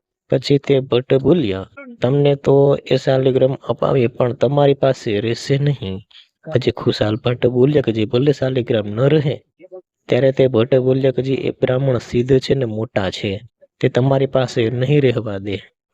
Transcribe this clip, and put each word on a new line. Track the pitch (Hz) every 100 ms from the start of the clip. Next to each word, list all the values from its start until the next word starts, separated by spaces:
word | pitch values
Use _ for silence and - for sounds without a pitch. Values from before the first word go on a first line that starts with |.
| _ _ _
પછી | 135 - 143
તે | - 139
ભટ્ટ | 135 120 131
બોલ્યા, | 135 135 180 113 95 95 - 262 240
"તમને | 123 143 143
તો | 139 - 139 143 139 -
એ | 131
શાલિગ્રામ | - 131 131 131 131
અપાવીએ | 139 - - 147 139 120
પણ | - 123
તમારી | 127 143 143 143
પાસે | 135 135 131 120 104
રહેશે | 113 117 - 139
નહીં." | 143 139 98 95 - - _ _ -
પછી | 156 117
ખુશાલ | - 120 117 107 110
ભટ્ટ | 120 120 123
બોલ્યા | 123 135 147
કે | 123
જે | 110
ભલે | 107 123 147
શાલિગ્રામ | 139 131 131 120 113 104
ન | 104
રહે. | 139 156 139 - _ _ - 185 - _ -
ત્યારે | 123 135
તે | 135 131
ભટ્ટ | 135 135
બોલ્યા | 131 127 131 131
કે | 131
જે | 131
એ | 127 127
બ્રાહ્મણ | - 131 127 135 120
સિદ્ધ | - 120 127 135
છે | -
ને | 139
મોટા | 120 107 110 107 95
છે, | - 107 98 - _ _ _
તે | 127
તમારી | 123 135 135 135
પાસે | 131 123 131 113
નહીં | 123 127 147
રહેવા | 135 117 110 98
દે. | 101 95 - _ _